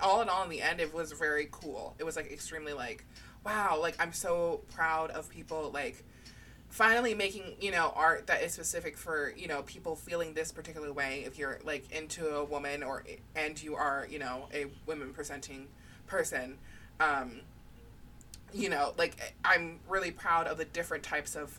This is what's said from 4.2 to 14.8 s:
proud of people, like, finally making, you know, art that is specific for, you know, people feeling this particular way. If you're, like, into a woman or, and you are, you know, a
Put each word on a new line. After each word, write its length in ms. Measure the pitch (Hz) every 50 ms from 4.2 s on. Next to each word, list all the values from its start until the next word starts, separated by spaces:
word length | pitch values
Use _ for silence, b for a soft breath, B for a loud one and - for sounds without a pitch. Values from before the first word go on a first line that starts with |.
| 185 180 170 175 170 170 156 - - - -
proud 360 | - 165 160 160 160 160 160
of 180 | - 160 151 -
people, 420 | - 165 - - 160 156 151 143 123
like, 300 | 143 139 120 - - - b b b b b b b b b b b b
finally 460 | b - - 220 220 226 240 254 233 214
making, 420 | 208 196 196 202 202 185 175 - -
you 100 | 196 196
know, 220 | 190 170 165 - -
art 320 | - 156 165 160 - -
that 160 | - 170 - 156
is 80 | 170 -
specific 440 | 175 165 - - 170 165 156 147
for, 340 | - - 170 160 151 143 135 -
you 100 | - 180
know, 140 | 165 151 143
people 340 | 147 - - 170 - 170 160
feeling 380 | 156 - 165 170 170 170 160 151
this 180 | 156 160 160
particular 400 | - 165 160 165 160 156 151 147
way. 320 | 139 147 139 135 135 139 120
If 120 | 131 131
you're, 240 | - 143 135 131 - -
like, 260 | 156 147 135 - - -
into 340 | 156 156 156 - 175 165 151 147
a 80 | 143 147
woman 400 | 147 147 143 143 143 143 147 143
or, 220 | 127 135 123 - - 80 - - - -
and 260 | 156 151 151 151 156 156
you 140 | 151 147
are, 280 | - 147 143 139 139 123 -
you 100 | 143 151
know, 300 | 139 127 127 127 139 - 139
a 120 | 147 143 139 - -